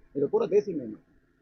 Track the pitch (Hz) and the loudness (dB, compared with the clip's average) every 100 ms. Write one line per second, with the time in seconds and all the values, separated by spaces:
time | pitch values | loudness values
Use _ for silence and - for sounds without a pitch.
0 | - 139 139 214 - 196 202 160 117 104 | -12 -4 0 0 2 2 2 -2 -8 -12
1 | _ _ _ _ | _ _ _ _